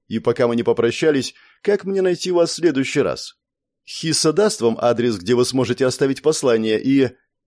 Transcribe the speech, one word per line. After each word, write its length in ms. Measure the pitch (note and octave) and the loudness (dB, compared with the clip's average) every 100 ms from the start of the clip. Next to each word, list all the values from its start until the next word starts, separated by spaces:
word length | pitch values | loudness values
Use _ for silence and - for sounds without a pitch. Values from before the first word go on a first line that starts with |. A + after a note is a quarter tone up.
| - | -10
И 100 | A2 | -4
пока 300 | A#2+ A#2 A#2+ | -2 0 0
мы 80 | A#2 | 0
не 80 | |
попрощались, 680 | A#2 A#2 A#2 - D#3+ C#3 A#2 - _ _ | 0 2 0 2 0 0 -2 -12 _ _
как 220 | - G3+ | -2 -2
мне 180 | F3+ G3 | -2 -2
найти 300 | F#3 F3 F3+ | 0 -2 -2
вас 180 | F3 E3+ | 0 0
в 40 | |
следующий 480 | - E3 C3+ C3 D3 | 2 0 0 -2 0
раз?" 340 | F#2 B1+ - _ _ _ _ _ - | -2 -2 -10 _ _ _ _ _ -18
"Хиса 460 | - D#3+ D3+ D#3+ | -8 -4 0 0
даст 280 | D#3 G#3+ - | 2 0 2
вам 140 | A#2 A2+ | -2 0
адрес, 360 | A#2+ A2+ A#2+ G#2 | 0 2 0 -2
где 200 | F#2 B2 | 0 2
вы 80 | |
сможете 420 | B2 C3 A#2+ B2 B2+ | 2 0 -2 0 -2
оставить 360 | - C#3 C3+ | 0 -2 0
послание, 580 | D3+ D#3 C3 A2+ A2 G#2+ | -2 0 2 2 2 0
и..." 280 | C3 C#3 B2+ - _ _ | 2 2 2 -2 _ _